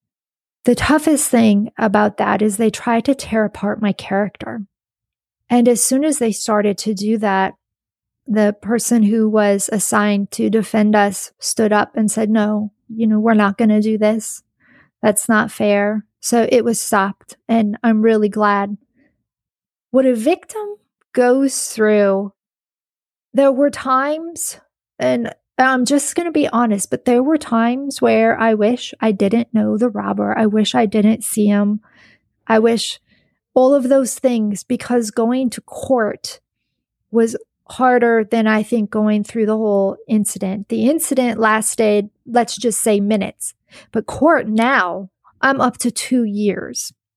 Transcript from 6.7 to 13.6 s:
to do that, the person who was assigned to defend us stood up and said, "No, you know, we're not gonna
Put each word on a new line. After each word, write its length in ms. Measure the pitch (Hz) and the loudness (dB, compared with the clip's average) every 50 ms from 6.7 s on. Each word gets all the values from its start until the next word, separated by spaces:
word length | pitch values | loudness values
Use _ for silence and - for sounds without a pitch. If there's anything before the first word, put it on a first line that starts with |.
| 190 - | -2 -2
to 160 | - 220 214 | -4 -6 -4
do 220 | 185 208 214 226 214 | -2 -2 -2 -2 0
that, 360 | 220 202 190 190 190 190 - _ _ _ _ _ _ _ _ _ _ _ _ _ _ | 0 0 0 0 0 -2 -4 _ _ _ _ _ _ _ _ _ _ _ _ _ _
the 280 | - 208 214 208 208 208 - | -2 0 2 2 2 0 -2
person 420 | - 196 240 220 - - 240 233 214 | -4 -2 -2 -2 0 0 2 4 4
who 280 | 202 220 226 220 214 | 4 4 2 2 2
was 400 | 214 214 208 202 202 202 - - 226 | 2 2 2 2 2 0 -2 -2 -4
assigned 580 | 196 - - 226 208 208 208 202 202 202 - - | -4 -2 0 0 0 2 2 0 0 -2 -4 -4
to 180 | - 226 214 | -4 -2 0
defend 440 | 202 220 202 - - 214 214 214 208 | 0 0 -2 0 0 2 2 4 4
us 380 | 214 202 202 190 - - - _ _ | 4 2 2 0 -4 -10 -14 _ _
stood 340 | - - - - 220 208 208 | -8 -6 -2 0 0 2 2
up 240 | 208 - - - | 0 0 -2 -2
and 140 | 233 220 202 | -2 -2 -2
said, 180 | - 226 220 208 | 0 -2 -2 0
"No, 440 | 220 220 208 208 214 208 214 208 - _ _ - | 0 0 0 0 -2 -2 -4 -6 -10 _ _ -12
you 180 | 220 220 226 | -6 -2 0
know, 120 | 214 214 214 | 2 2 2
we're 140 | 214 226 226 | 2 2 4
not 240 | 214 208 196 196 | 4 2 2 0
gonna 240 | - | 2